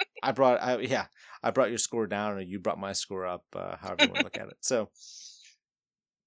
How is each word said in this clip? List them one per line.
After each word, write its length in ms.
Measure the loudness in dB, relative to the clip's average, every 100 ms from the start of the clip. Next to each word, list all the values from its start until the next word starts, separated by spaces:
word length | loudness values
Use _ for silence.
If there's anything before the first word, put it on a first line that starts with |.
| -8 -4
I 100 | -2
brought, 280 | 6 6 6
I, 180 | 2 0
yeah, 260 | 0 0 -2 _ -20 -6
I 100 | -2
brought 180 | 2 2
your 80 | 2
score 280 | -2 0 0
down, 280 | 0 -2
or 80 | -4
you 180 | -6 -4
brought 180 | -2 -2
my 120 | -2
score 340 | -4 -4 -4 -4
up, 200 | -6 _ -8
uh, 220 | -8 -8
however 260 | -6 2 2
you 60 |
wanna 120 | 2 -4
look 120 | -6
at 120 | -12
it. 80 | -8
So, 300 | 0 0 0 _ -20 -18 -18 -20 -20 _ _ _ _ _ _ _